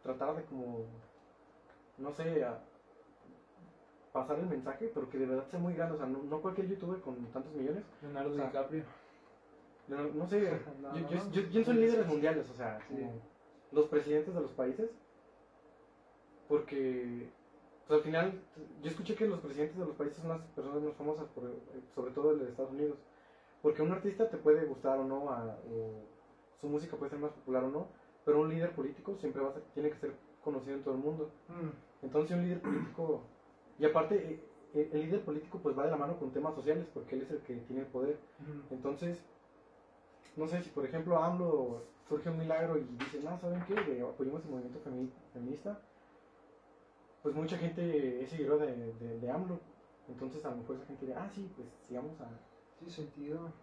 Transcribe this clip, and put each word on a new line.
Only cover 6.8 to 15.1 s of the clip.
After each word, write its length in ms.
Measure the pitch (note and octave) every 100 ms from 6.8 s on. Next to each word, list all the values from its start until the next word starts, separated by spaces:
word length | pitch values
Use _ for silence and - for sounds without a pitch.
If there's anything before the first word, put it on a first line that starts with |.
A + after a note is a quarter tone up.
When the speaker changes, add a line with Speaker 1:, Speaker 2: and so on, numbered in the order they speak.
| F3 F#3
Speaker 1:
con 140 | - B2 A#2+
tantos 200 | C3 C#3+ D3+
millones. 280 | C3+ F3+ G#3+ -
Speaker 2:
Leonardo 260 | D3 C#3+ C#3+
Speaker 1:
O 60 | D3
sea, 100 | C3+
Speaker 2:
DiCaprio. 380 | C3+ C3+ D#3 D#3 - - - - - - - - - -
Speaker 1:
Leonardo, 240 | C#3 D3
no 140 | D3+ F3
sé, 340 | G3+ G3 C#3+ -
Speaker 2:
<laughs> 120 | C3+
No, 140 | C#3 D3+
Speaker 1:
yo, 60 |
Speaker 2:
no, 80 | D#3+
Speaker 1:
yo, 140 | F3+ G3
Speaker 2:
no, 60 |
Speaker 1:
yo, 100 | D#3+ F#3
yo 100 | G3+
Speaker 2:
no, 60 | A3+
Speaker 1:
son 100 | A#3
Speaker 2:
no, 60 |
Speaker 1:
líderes 240 | A3+ A3+ F3
Speaker 2:
sí. 60 |
Speaker 1:
mundiales, 380 | D3+ D#3 D#3+ C3
o 40 |
sea, 260 | - A#2 G#2+ -
Speaker 2:
Sí. 80 | C#3
Speaker 1:
como 180 | A#2+ A#2 - - - - -
los 140 | C#3+ D3+
presidentes 460 | D3 C#3+ D3+ D3+
de 80 | F3
los 100 | C3+
países, 380 | - B2+ C3+ A3+ - -